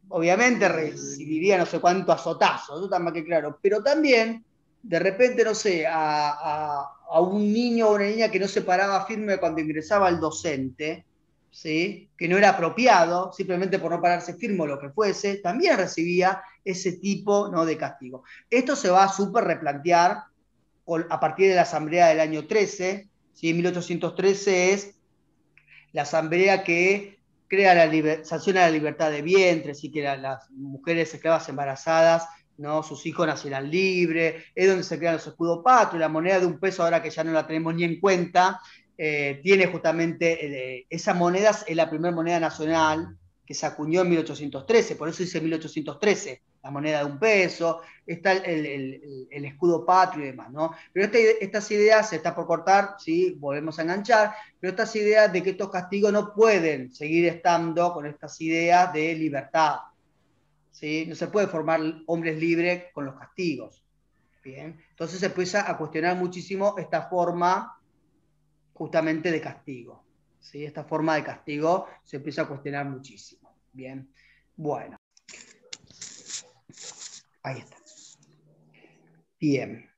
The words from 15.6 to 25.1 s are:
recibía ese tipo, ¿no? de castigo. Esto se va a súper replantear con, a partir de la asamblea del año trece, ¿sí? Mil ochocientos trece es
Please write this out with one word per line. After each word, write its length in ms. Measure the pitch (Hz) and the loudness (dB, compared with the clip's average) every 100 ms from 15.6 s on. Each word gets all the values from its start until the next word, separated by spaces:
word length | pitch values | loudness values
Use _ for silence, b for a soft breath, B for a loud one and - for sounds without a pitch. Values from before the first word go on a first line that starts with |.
| 359 254 | 2 2
recibía 640 | 180 - 170 180 180 190 B B | 0 -2 0 2 2 0 B B
ese 320 | 196 180 190 175 | -10 -6 -6 -4
tipo, 500 | 196 196 208 202 202 | -4 -4 0 0 2
¿no? 160 | 175 | -2
de 140 | 165 156 | -2 -2
castigo. 460 | 139 - 127 127 B B B | -6 -10 -16 -18 B B B
Esto 260 | 240 254 277 | 0 0 -2
se 140 | 190 | 4
va 140 | 180 | 6
a 80 | 196 | 4
súper 320 | 190 202 226 | 2 0 0
replantear 800 | 180 160 151 139 160 170 180 208 - _ _ _ _ _ | 0 -2 -4 -4 2 4 4 2 -12 _ _ _ _ _
con, 220 | - 165 170 | -6 -4 -4
a 120 | 160 | -2
partir 280 | 156 - 190 | -2 4 4
de 60 | |
la 80 | 180 | 6
asamblea 460 | 160 156 151 175 170 | 2 0 -2 4 6
del 120 | 156 | 6
año 260 | 156 156 151 | 0 -2 -2
trece, 600 | 214 190 - 180 202 - _ _ | 0 0 -2 -4 -6 -12 _ _
¿sí? 220 | _ 165 | _ -2
Mil 140 | 165 180 | 0 0
ochocientos 460 | 175 170 170 170 | -2 -4 -4 -4
trece 600 | - 190 190 202 185 185 | 0 2 2 2 2 4
es 200 | 202 - _ _ | 2 -4 _ _